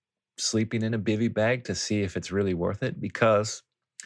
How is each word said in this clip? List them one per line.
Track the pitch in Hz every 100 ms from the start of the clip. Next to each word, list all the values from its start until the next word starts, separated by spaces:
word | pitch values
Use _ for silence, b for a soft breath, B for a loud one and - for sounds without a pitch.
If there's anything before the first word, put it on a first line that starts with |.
| _ _ _ -
sleeping | - 110 110 113
in | 110
a | 117
bivy | 98 107 113
bag | 107 110 127
to | 120
see | 92 - 107
if | 95 92
it's | -
really | 98 98
worth | 87 87 98
it, | 127 -
because | 104 - 117 104 107 - - _ _ -